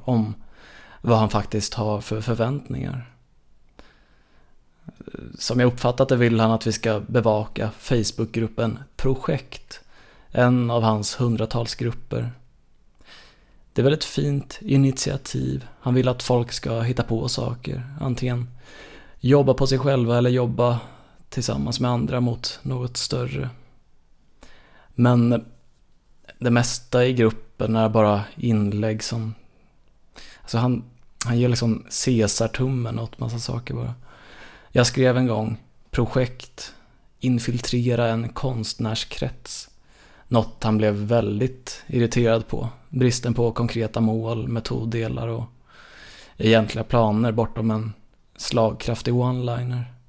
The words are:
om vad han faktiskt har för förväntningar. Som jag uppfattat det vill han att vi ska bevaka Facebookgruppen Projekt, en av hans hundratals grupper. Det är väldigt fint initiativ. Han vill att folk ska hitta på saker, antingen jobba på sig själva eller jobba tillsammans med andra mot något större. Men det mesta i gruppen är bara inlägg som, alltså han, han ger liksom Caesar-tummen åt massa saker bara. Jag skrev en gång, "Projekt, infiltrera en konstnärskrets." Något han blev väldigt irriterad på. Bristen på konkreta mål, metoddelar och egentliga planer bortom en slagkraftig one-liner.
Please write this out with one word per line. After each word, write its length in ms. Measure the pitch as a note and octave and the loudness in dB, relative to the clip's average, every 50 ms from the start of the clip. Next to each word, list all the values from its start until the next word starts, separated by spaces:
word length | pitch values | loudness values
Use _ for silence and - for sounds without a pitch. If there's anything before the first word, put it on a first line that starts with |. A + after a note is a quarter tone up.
| - | -2
om 300 | B2+ B2 A2+ A2 G#2+ G#2+ - - - - - - - - - - - - - | 0 2 2 2 0 -4 -10 -12 -18 -20 -20 -20 -20 -20 -20 -20 -20 -14 -4
vad 180 | - A#2 A#2 A2 | 2 4 4 4
han 100 | G#2+ G#2 | 4 4
faktiskt 460 | - G#2+ G2+ - - G#2+ G2+ - - | 2 0 -2 0 -4 -4 -4 -4 -4
har 260 | A#2+ G#2+ G#2+ G#2 G#2 | -4 -2 -2 -2 -4
för 200 | G#2+ - A2+ A2 | -4 -6 -6 -4
förväntningar. 920 | G#2+ A#2+ A2+ A2+ A2+ A#2+ C#3+ C#3+ - - - - F2 F2 - B2+ A#2+ - _ _ _ _ _ _ _ _ - - _ _ _ - - - _ _ _ _ _ _ _ _ _ - _ _ - _ _ _ _ _ - - - - - - - - - - - - | -2 -2 0 0 0 -2 -2 -6 -6 -8 -8 -6 -6 -8 -8 -10 -12 -14 _ _ _ _ _ _ _ _ -20 -20 _ _ _ -20 -20 -20 _ _ _ _ _ _ _ _ _ -20 _ _ -20 _ _ _ _ _ -20 -20 -20 -20 -20 -18 -18 -16 -16 -16 -12 -8
Som 220 | - - A#2 B2 | -6 -2 2 4
jag 60 | B2 | 4
uppfattat 420 | B2 B2 - - A#2+ B2 - C3 - | 4 2 2 0 0 2 2 2 2
det 80 | C3+ | 4
vill 240 | A#2+ A#2+ A#2 A2+ A2 | 4 4 4 4 4
han 100 | A2+ A2 | 4 4
att 160 | A2+ A2 - | 2 2 0
vi 60 | A2+ | -2
ska 280 | G#2+ - - A2+ G#2+ G2+ | -2 0 0 0 -2 -2
bevaka 680 | G2+ - A#2 B2 A2 A#2 G#2+ G#2+ G#2+ - - - A2 G#2+ - - | -2 0 0 2 4 4 2 2 0 -4 -4 -4 -4 -6 -6 -8
Facebookgruppen 1000 | - - C3+ A#2 G#2 - - - A#2 A2 - A2+ A2+ A2 - - A#2 A2+ A#2 - C3+ - - | -4 0 0 2 0 0 -2 -4 -6 -4 -2 -4 -4 -4 -2 -2 -2 -2 -2 -6 -12 -14 -8
Projekt, 840 | - - C3 C3 - - - D#3 C3 - - - - - - - - - - - - - - - - - - | -2 0 0 0 0 -2 -4 -4 -4 -6 -10 -18 -18 -18 -18 -20 -20 -20 -20 -20 -20 -20 -20 -20 -20 -14 -4
en 400 | - B2 B2 B2 B2 B2 A#2+ A#2 | 2 4 4 4 4 4 2 2
av 120 | A#2 A#2+ | 2 2
hans 380 | A2+ A2 A2 G#2+ G2+ - - - | 4 4 2 2 0 -4 -2 -2
hundratals 540 | B2+ A#2+ A2+ G#2+ A2 A2 - A#2 A2+ - - | 0 0 0 0 -2 -2 -2 -4 -4 -4 -6
grupper. 580 | - B2 A#2 A2+ - - - - A#2+ A#2 A#2+ A#2+ - - - _ _ _ _ _ _ _ _ _ _ - - - - - - - _ _ _ _ - - _ | -4 -4 -4 -4 -6 -8 -6 -6 -4 -4 -6 -8 -12 -20 -20 _ _ _ _ _ _ _ _ _ _ -20 -20 -20 -20 -20 -20 -20 _ _ _ _ -20 -14 _
Det 100 | - - | 0 2
är 20 | A#2 | 4
väldigt 200 | C#3 D3+ D3+ - | 4 4 2 -2
fint 540 | - - - D3 C#3+ C#3+ C#3 - - - - | -4 -2 -2 -2 0 -2 -2 -4 -8 -14 -10
initiativ. 1040 | - G#3 C#3 C#3 C3+ C3+ C3 - - C3+ C3+ C3+ - - - B2+ C3 C3 C3+ C3 - - - - | -2 2 4 6 6 4 2 0 -2 -4 -4 -6 -6 -6 -6 -4 -4 -2 -4 -6 -8 -12 -14 -6
Han 140 | - B2+ B2 | -2 0 2
vill 140 | B2+ B2 B2+ | 2 2 2
att 140 | B2 A#2+ | 0 -2
folk 300 | - - B2 A#2+ A#2+ A#2+ | 0 2 2 2 0 -2
ska 280 | - - - C3 A#2 A#2 | -6 -6 -4 -4 -2 -2
hitta 220 | A2+ A#2+ B2 B2 | -2 -2 -2 -2
på 260 | A#2 - A#2 A2+ - B2 | -2 -2 -2 -2 -2 -4
saker, 540 | - C3 A#2+ A#2+ B2 B2 - - C3+ B2+ B2 C3+ C#3 D#3 | -4 -4 -4 -4 -6 -6 -8 -8 -8 -8 -10 -10 -10 -6
antingen 500 | - C3 A#2+ - B2+ B2 A#2+ A#2+ A#2+ B2 - - - - - - - - - - - - - - | -4 -4 -4 -2 -2 -2 -2 -4 -4 -8 -12 -18 -20 -20 -20 -20 -20 -20 -20 -20 -20 -20 -12 -2
jobba 340 | - B2 C#3+ C#3+ C3+ C3+ C3 | 2 4 6 6 6 4 4
på 120 | - C3+ | 4 4
sig 120 | C3 C3+ B2+ | 2 2 2
själva 400 | B2+ C#3 C#3 C3 A#2 A2+ A#2+ A#2+ | 2 2 2 2 2 2 2 2
eller 120 | B2 B2 | 4 4
jobba 480 | B2 B2+ B2 A#2 A#2+ - B2 B2 A#2+ A#2 - - - - - - - - - - | 2 2 0 0 0 2 2 2 2 0 -4 -10 -20 -20 -20 -20 -20 -20 -16 -10
tillsammans 520 | - C3+ A#2+ - - C#3 - - A#2+ - | -6 -4 -4 -2 -2 -2 -2 -4 -2 0
med 100 | B2 B2 | 0 0
andra 300 | B2 A#2+ A2 A#2 B2+ B2 | 0 0 -2 -2 0 0
mot 400 | B2 A#2+ A#2 - - - - - | 0 0 -2 -4 -6 -10 -10 -8
något 340 | - C3+ C3 B2 B2 B2 B2 | -8 -6 -6 -6 -6 -6 -6
större. 540 | - - - - B2+ B2 B2+ C3+ C#3 C3+ B2 - - - - - - _ _ - - _ _ _ _ _ _ _ - - - - - - _ - - - - | -6 -4 -4 -4 -4 -4 -4 -6 -6 -6 -8 -10 -14 -20 -20 -20 -20 _ _ -20 -20 _ _ _ _ _ _ _ -20 -20 -20 -20 -20 -20 _ -20 -20 -20 -8
Men 560 | - - A#2+ A#2+ B2 A#2+ A#2 A#2+ A#2+ A2+ - - - - _ - _ _ _ _ _ _ _ _ _ _ - - - - | 0 2 4 6 6 6 6 4 2 0 -2 -8 -20 -20 _ -20 _ _ _ _ _ _ _ _ _ _ -20 -20 -10 -2
det 120 | B2 B2 | 2 2
mesta 560 | A#2 A#2+ A#2+ - - - - - - B2 B2 | 4 4 4 2 -2 -6 -6 0 2 4 4
i 60 | C3 | 4
gruppen 640 | B2+ A#2+ A2+ A2 A2+ - - - - - B2 A2+ A2+ | 4 4 4 4 2 0 -12 -14 -8 -4 -2 0 2
är 120 | A2 A2 A2 | 2 2 4
bara 360 | G#2+ A2+ G#2+ G#2 G#2 G2+ G#2 - - | 4 4 6 6 4 2 0 -6 -8
inlägg 640 | - - A#2+ A2 G#2 G#2 G2+ G#2 G#2 A2 A2 G#2+ A2 | -4 -2 0 2 2 2 0 0 -2 -2 -2 -2 -4
som, 320 | - - B2 A#2 A2 G#2+ A2 - - - _ _ _ _ _ _ _ _ _ _ _ - - - - - - - | -4 -6 -6 -4 -6 -6 -10 -12 -18 -20 _ _ _ _ _ _ _ _ _ _ _ -20 -20 -20 -20 -20 -20 -20
alltså 180 | - - - A2+ | -10 -4 -2 0
han, 260 | B2 B2+ B2 A#2 - - - - - - - - - | 2 2 0 -2 -4 -10 -20 -20 -20 -20 -12 -8 -4
han 140 | A#2+ A#2 A#2 | 0 2 2
ger 100 | B2 B2 | 4 2
liksom 380 | A#2+ A#2 A#2+ A2+ A2 - - - - - - | 2 2 2 0 0 -2 -4 -8 -6 -2 0
Caesar-tummen 920 | C3 B2+ A2+ G#2+ G2 - - A2+ A2 - - B2+ C3 C3+ B2+ A#2 A2+ A2+ A2+ | 2 2 4 2 2 2 0 0 -2 0 -2 -2 -2 -2 -2 -4 -4 -6 -6
åt 200 | A2+ - - - | -8 -8 -8 -8
massa 200 | A#2+ A2+ A#2 A#2 | -8 -6 -6 -6
saker 360 | - - B2 A#2 A#2+ - C3 | -6 -6 -6 -8 -6 -8 -8
bara. 200 | B2 A#2+ A#2+ B2 - - - - - - - - - - - - - - - | -6 -6 -8 -8 -12 -16 -20 -20 -20 -20 -20 -20 -20 -20 -20 -20 -20 -10 -2
Jag 160 | - B2 B2 | 2 2 2
skrev 300 | - - C3+ C3 B2+ A#2+ | 2 4 4 4 4 4
en 100 | B2+ B2+ | 4 2
gång, 300 | B2 A2 G#2+ A2 A2+ A2+ - - _ _ - - - | 2 0 0 -2 -4 -6 -8 -12 _ _ -20 -14 -4
"Projekt, 840 | - - A#2 - - C3 B2 A#2+ - - - - - - - - - - - _ _ _ _ _ _ - | 0 0 0 2 2 0 0 0 -4 -12 -18 -18 -16 -16 -16 -16 -16 -20 -20 _ _ _ _ _ _ -4
infiltrera 880 | - B2+ B2 A#2 A#2+ - A#2+ A#2 - - - B2 A#2+ B2 A#2+ A#2 A#2+ A2+ | 0 0 0 0 0 -2 -4 -4 -4 -2 0 0 2 2 2 2 2 2
en 200 | A2+ A2+ A#2 A#2 | 0 -2 -4 -4
konstnärskrets." 1400 | - - - C3 B2 A2+ G#2+ - - - A#2 G#2+ A2+ - - - - - - - - - - - - - - - _ - _ _ _ _ - - - - - - | -6 -4 -4 -4 -2 -4 -4 -6 -4 -4 -4 -2 -2 -4 -6 -8 -6 -6 -6 -6 -6 -10 -12 -12 -12 -12 -12 -16 _ -20 _ _ _ _ -20 -20 -20 -16 -6 0
Något 360 | A#2+ A2+ A2 - - - - | 2 2 2 0 -4 -4 0
han 140 | A2 A2 G#2+ | 0 2 4
blev 160 | A2 G#2+ G#2 | 4 2 2
väldigt 880 | G2+ G#2 G#2+ A#2 A#2 G#2 G#2 G#2 G#2 B2+ B2+ - - - - - - - | 0 -2 0 2 2 2 0 -2 -2 -2 -2 -4 -8 -14 -14 -14 -14 -10
irriterad 600 | - - B2 A#2 A2+ - A#2+ A#2+ A2+ A2+ A2+ A2+ - | -4 0 0 2 2 2 2 4 4 2 2 0 -4
på. 200 | - G#2+ - A#2 - - - - | -6 -4 -4 -6 -8 -12 -14 -6
Bristen 460 | - B2+ B2+ B2 A#2 - - B2 A2+ | 0 2 2 2 2 0 -2 -2 0
på 180 | B2 A#2 A#2 | 2 0 0
konkreta 480 | A2+ - A#2+ A#2 - A2+ A2 G#2 - A#2 | 0 -2 -2 -2 -2 -2 -4 -2 0 0
mål, 480 | A2+ A2 A2 A2+ A2+ A2+ A#2 A2+ A#2+ B2+ | 2 2 2 0 -2 -4 -4 -4 -4 -4
metoddelar 800 | A#2 A2+ A2+ - B2 A2+ A2+ A#2 A#2 A#2 A2+ A2+ B2+ B2+ A#2 A#2 | -4 -6 -4 -4 -6 -4 -4 -4 -4 -4 -4 -4 -4 -6 -6 -6
och 160 | A2+ A#2 A#2 - - - _ _ - - - - - - - - - - - - - | -6 -8 -8 -10 -14 -20 _ _ -20 -20 -20 -20 -20 -20 -20 -20 -20 -20 -20 -18 -6
egentliga 480 | - A2 A2 A2+ A2 G#2+ G2+ - A2+ A2+ | 0 4 6 6 6 4 2 -2 -6 -2
planer 480 | - - A#2+ A2+ G#2+ G#2 A2 A#2 A#2+ | 2 4 4 4 4 4 2 2 2
bortom 380 | G#2+ A#2 A2 - - A2+ A2 A2+ | 2 0 0 0 -2 -2 0 0
en 220 | A2 G#2+ A2 A2 G#2 - - - _ _ _ _ _ | 0 0 -4 -6 -10 -12 -18 -20 _ _ _ _ _
slagkraftig 800 | - - - - A#2 A2 G#2+ - - - - A#2 - - - A#2+ | -10 -6 -2 2 2 2 2 0 -2 -4 -4 -4 -2 -2 0 0
one-liner. 680 | B2 B2 B2+ B2+ B2+ B2 A#2+ A#2 A#2+ B2 B2 B2 B2 B2 B2 - - _ | 2 2 0 0 -2 -4 -4 -4 -4 -4 -4 -4 -6 -6 -8 -12 -20 _